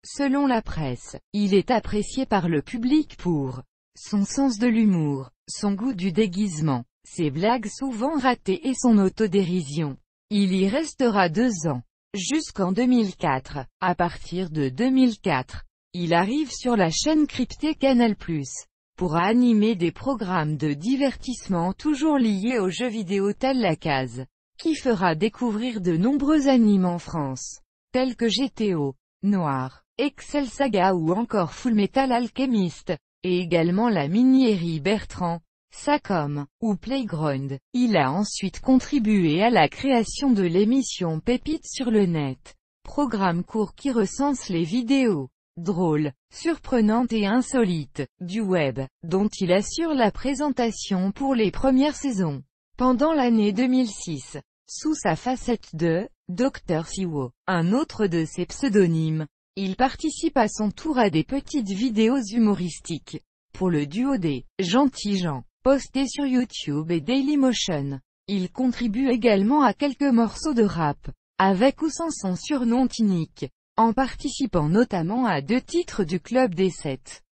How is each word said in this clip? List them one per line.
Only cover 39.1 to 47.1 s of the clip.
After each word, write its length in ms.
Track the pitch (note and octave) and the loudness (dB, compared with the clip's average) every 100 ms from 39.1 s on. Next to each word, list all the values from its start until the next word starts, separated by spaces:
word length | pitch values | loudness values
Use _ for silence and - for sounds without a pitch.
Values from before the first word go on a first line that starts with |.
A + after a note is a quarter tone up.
| G#3 E3 D#3 | 4 4 4
à 80 | A3 | 4
la 180 | A3+ D3 | 4 4
création 640 | - C#4 B3 G#3+ - C#4 | 2 0 2 0 -2 2
de 100 | A3 | 2
l'émission 800 | F3+ E3+ G#3+ C4+ B3 - E3+ D#3+ | 4 2 4 2 0 -4 -4 -4
Pépites 480 | - B3 - D#4 - | -2 -2 -2 -6 -8
sur 240 | - A#3+ | -6 0
le 120 | A3 | 2
net, 520 | G3 D#3+ C#3 C3 - - _ _ | 2 0 -4 -6 -16 -20 _ _
programme 600 | - - C#4+ A3 F#3+ E3+ | -10 -2 -2 0 0 0
court 300 | F#3 A3 G3+ | -4 -4 -4
qui 180 | - C#4 | -4 -2
recense 560 | A#3 G3 - C#4+ C4+ - | 0 0 0 -2 -2 -4
les 160 | E3+ | -2
vidéos 640 | E3 A3+ A#3 C4+ B3 E3+ C3 _ _ - | 0 -2 0 2 2 0 -4 _ _ -10
drôles, 560 | E3+ E3+ F3+ D3+ D3 - _ | -4 0 0 0 -2 -10 _
surprenantes 800 | - D#4+ D#4+ - B3 G#3+ A3+ B3 | -8 -4 -4 -2 2 4 2 0